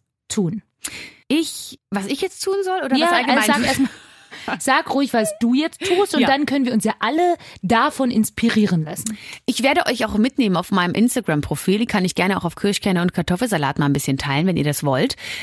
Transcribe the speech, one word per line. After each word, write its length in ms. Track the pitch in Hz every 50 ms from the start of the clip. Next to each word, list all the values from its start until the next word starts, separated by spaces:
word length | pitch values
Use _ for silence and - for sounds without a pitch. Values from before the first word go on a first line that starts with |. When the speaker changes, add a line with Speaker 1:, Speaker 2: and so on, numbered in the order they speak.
| _ _ _ _ _ -
Speaker 1:
tun? 340 | - 220 190 160 190 208 - _ _ _ - - - - - - - _ _ _
Speaker 2:
Ich, 500 | 269 320 320 - - - - - - - _ _
was 160 | 196 202 190
ich 140 | - 294 -
jetzt 220 | 392 359 - - -
tun 120 | 392 381 403
soll 200 | 381 370 370 370 294
oder 120 | 254 254
Speaker 1:
Ja, 100 | 277 320
Speaker 2:
was 60 | 349
allgemein? 260 | 349 339 - 247 - -
Speaker 1:
also 140 | - -
sag 120 | 285 247 240
erst 160 | 262 262 -
mal, 80 | 269 - - - - - - - - _ - - - - 170 170
sag 340 | - 277 262 302 339 - -
ruhig, 180 | 269 285 -
was 200 | - 233 214 214 202 -
du 140 | 233 233 247
jetzt 260 | 269 311 330 - -
tust 340 | 339 392 359 359 403 - -
und 60 | 285
Speaker 2:
Ja. 80 | 226 -
Speaker 1:
dann 180 | 269 285 294
können 180 | - 262 285 262
wir 60 | 247
uns 120 | 240 214 -
ja 100 | 220 - -
alle 340 | - 226 294 330 359 359 339 - - - - -
davon 500 | - 175 233 226 254 302 - - 269 247
inspirieren 720 | - 220 214 - - - - 233 - 220 208 196 180 165 156
lassen. 340 | 151 185 - - 220 214 - - - - - -
Speaker 2:
Ich 180 | - 247 - 233
werde 220 | 269 294 269 -
euch 180 | - 247 220 220
auch 120 | 208 208 208
mitnehmen 380 | 214 262 - - 240 202 180
auf 140 | 165 180 -
meinem 240 | 202 190 175 170 -
Instagram-Profil. 840 | - 226 247 - 262 - - 156 147 143 - 151 - - - 190 202
Die 80 | 240
kann 180 | - - 202 180
ich 100 | 180 -
gerne 220 | - 175 190 196
auch 80 | 170 -
auf 100 | 170 -
Kirschkerne 480 | - - 202 196 - - 202 185 170
und 100 | 175 180
Kartoffelsalat 680 | - - 165 - 180 180 254 233 208 156 147 135 147 -
mal 60 | 147
ein 60 | 143
bisschen 260 | 139 143 - - 135 135
teilen, 280 | - 143 135 143 170
wenn 100 | 190 175
ihr 60 | 143 139
das 200 | 151 143 - -
wollt. 320 | 143 135 131 190 269 - - - - - -